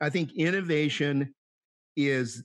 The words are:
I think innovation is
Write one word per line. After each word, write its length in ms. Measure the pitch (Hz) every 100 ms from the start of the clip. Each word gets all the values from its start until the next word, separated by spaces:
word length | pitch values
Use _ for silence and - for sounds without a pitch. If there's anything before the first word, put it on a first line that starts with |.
I 60 | 147
think 240 | 175 151 -
innovation 960 | 160 190 175 151 151 - 147 139 139 - _ _ _ _ _ -
is 480 | 143 135 120 117